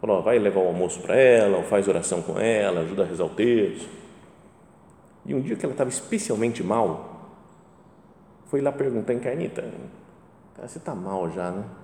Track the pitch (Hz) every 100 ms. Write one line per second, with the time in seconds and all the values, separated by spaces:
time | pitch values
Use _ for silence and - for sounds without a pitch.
0 | 110 95 90 120 101 95 90 87 90 -
1 | - 113 131 120 104 92 85 101 98 85
2 | 85 87 85 92 110 110 101 87 80 98
3 | 90 87 82 85 113 120 98 - - -
4 | - - - - - - - - - -
5 | - - - 139 139 214 151 127 127 -
6 | - 220 - 107 117 113 92 110 101 78
7 | - - - - - - - - - -
8 | - - - - - 143 139 139 139 117
9 | 104 120 120 139 170 - 117 - - -
10 | - - - - - - - 175 170 113
11 | 92 95 85 82 90 92 113 -